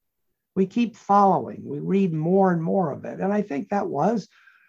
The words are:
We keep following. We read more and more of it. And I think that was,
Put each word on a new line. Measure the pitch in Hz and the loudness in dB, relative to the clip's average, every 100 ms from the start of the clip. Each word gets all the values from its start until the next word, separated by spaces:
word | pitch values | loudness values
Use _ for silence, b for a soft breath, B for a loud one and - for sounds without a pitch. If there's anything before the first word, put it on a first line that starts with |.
| _ _ _ _ _ 185 | _ _ _ _ _ -4
We | 190 | -2
keep | 240 233 - | 0 -2 -4
following. | - 202 196 160 110 110 | 2 4 4 2 -2 -12
We | - 143 | -10 -8
read | 165 196 190 | 0 2 2
more | 156 160 190 190 | 0 2 4 4
and | 170 | 2
more | 165 196 160 | 0 0 -2
of | 113 113 | -4 -10
it. | 127 | -6
And | 190 | -2
I | 208 | -2
think | 202 143 - | -4 -6 -4
that | 202 180 | -4 -4
was, | 135 180 226 - b b b | 0 0 0 -6 b b b